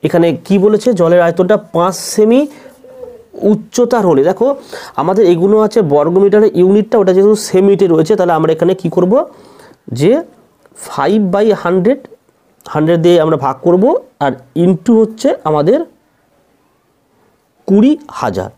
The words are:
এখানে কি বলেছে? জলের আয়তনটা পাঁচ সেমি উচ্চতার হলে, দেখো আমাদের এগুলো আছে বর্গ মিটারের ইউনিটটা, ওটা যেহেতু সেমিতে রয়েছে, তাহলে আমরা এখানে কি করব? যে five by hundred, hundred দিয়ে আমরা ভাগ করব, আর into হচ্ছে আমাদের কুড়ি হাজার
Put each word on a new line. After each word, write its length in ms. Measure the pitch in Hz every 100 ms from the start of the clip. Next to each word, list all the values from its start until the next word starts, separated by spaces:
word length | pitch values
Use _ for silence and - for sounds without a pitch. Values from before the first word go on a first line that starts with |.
| 156
এখানে 220 | 170 170 151 -
কি 100 | 190 202
বলেছে? 240 | 214 247 202
জলের 200 | 165 175 170
আয়তনটা 320 | 170 180 214 - 165
পাঁচ 200 | 180 170 -
সেমি 260 | - 214 247 294 - - _ - - - - _ - 208
উচ্চতার 520 | 214 - - 240 240 190
হলে, 120 | 139 147
দেখো 180 | 185 254 277 - - - -
আমাদের 220 | 156 190 190
এগুলো 220 | 175 190 214 214
আছে 140 | 226 175
বর্গ 220 | 147 147 180
মিটারের 280 | 202 208 214 170
ইউনিটটা, 360 | 180 208 214 226
ওটা 100 | 190 185
যেহেতু 200 | 202 208 -
সেমিতে 380 | 185 196 196 196
রয়েছে, 200 | 160 156 208
তাহলে 160 | 175 160
আমরা 120 | 160 160
এখানে 180 | 170 185
কি 60 | 170 180
করব? 180 | 180 247 - - - - - _ - 120
যে 120 | 156 277 339 _ _ _ _ - -
five 380 | - 143 214 196
by 120 | 196 214 190
hundred, 360 | 175 185 180 269 - - _ _ _ _ -
hundred 260 | 156 156 170 170
দিয়ে 120 | 175
আমরা 140 | 160 156 135
ভাগ 100 | 131 170
করব, 180 | 180 233 392 - _ 143
আর 60 | 123 - -
into 300 | 175 185 208 226
হচ্ছে 280 | 220 220 277 - 156
আমাদের 300 | 151 151 277 339 _ _ _ _ _ _ _ _ _ _ _ _ _ _ _ _ _ -
কুড়ি 240 | 196 247 302 - -
হাজার 300 | 117 98 92